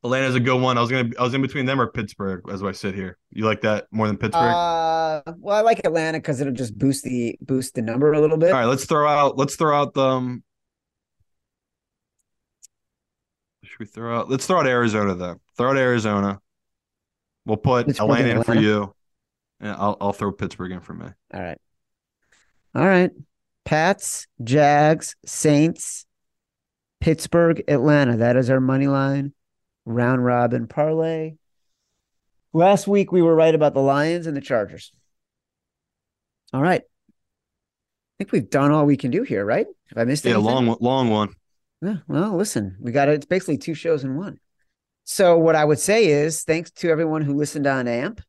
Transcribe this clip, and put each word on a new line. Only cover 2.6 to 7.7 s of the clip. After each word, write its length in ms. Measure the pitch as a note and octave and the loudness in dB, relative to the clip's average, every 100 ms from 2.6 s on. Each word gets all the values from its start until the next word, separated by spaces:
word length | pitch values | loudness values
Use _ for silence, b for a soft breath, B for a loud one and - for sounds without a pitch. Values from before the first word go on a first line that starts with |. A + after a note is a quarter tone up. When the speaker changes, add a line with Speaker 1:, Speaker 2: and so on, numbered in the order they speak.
Speaker 1:
I 80 | G2 | -8
sit 220 | F#2 G2+ G2 | -6 -8 -8
here. 220 | F#2+ - _ | -10 -12 _
You 140 | - A2 | -4 -2
like 160 | G#2+ | 0
that 260 | A2 G#2 - | -2 -2 -4
more 140 | G#2+ G#2+ | -2 -2
than 100 | G#2 | 0
Pittsburgh? 240 | A2 E3 E3 | -2 0 2
Speaker 2:
Uh, 680 | F3 F3 E3 D#3+ D#3+ D#3+ D#3 E3 E3+ | 0 0 0 0 0 -2 -4 -10 -14
well, 160 | G3+ G#3 | -2 2
I 60 | |
like 180 | A3+ G3 E3+ | 2 2 0
Atlanta 340 | E3 D#3+ D#3+ | 0 -2 -4
'cause 180 | - B2+ | -4 -4
it'll 120 | C#3 | -4
just 220 | B2 B2 G#2+ | -4 -6 -2
boost 260 | C3+ C3+ | 0 0
the, 340 | - B2 A#2 - | -4 -4 -4 -6
boost 320 | - C3 B2+ | -4 -4 -4